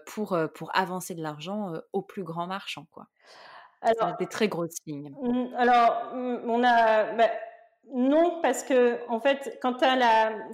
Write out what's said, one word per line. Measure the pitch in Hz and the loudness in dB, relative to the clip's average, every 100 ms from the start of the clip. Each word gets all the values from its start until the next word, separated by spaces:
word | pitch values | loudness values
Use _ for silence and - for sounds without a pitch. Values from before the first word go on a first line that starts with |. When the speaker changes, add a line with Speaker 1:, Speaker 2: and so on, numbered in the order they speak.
| - | -4
Speaker 1:
pour, | - 208 | -8 -2
euh, | 180 156 | 0 -2
pour | - 160 - | -4 -4 -2
avancer | 185 185 - 170 | 0 -2 -8 -8
de | |
l'argent, | 156 151 160 208 202 | -8 -8 -8 -8 -6
euh, | 160 - | -8 -6
aux | 196 | -8
plus | 190 - | -6 -10
grands | 165 165 175 | -8 -6 -6
marchands, | 190 - - 151 | -8 -10 -14 -14
quoi. | - - _ _ - - - - _ | -20 -20 _ _ -20 -20 -20 -20 _
Speaker 2:
Alors, | - 226 202 165 | 0 2 0 -2
Speaker 1:
Des | 185 | -6
très | - 214 | -2 -2
grosses | 165 165 - - | -2 -6 -8 -12
lignes. | 143 147 139 | -12 -12 -8
Speaker 2:
hmm, | 254 247 247 247 | -2 -2 -2 0
alors, | 247 240 233 - - | 4 6 4 2 -6
hmm, | 254 247 240 240 | -6 -6 -4 -2
on | 233 | 2
a, | 247 233 226 220 196 | 4 4 4 4 2
bah... | 220 226 - - - - _ - | 2 2 2 -8 -18 -20 _ -10
Non, | 254 262 294 349 339 | 0 4 6 4 2
parce | 262 254 | -2 -2
que, | - 262 247 240 - | 2 4 4 2 -4
en | 226 | -2
fait, | 277 277 240 - | 0 0 -4 -6
quand | 254 | -4
t'as | 247 285 262 | 0 2 4
la, | 240 220 220 214 - | 4 4 2 0 -10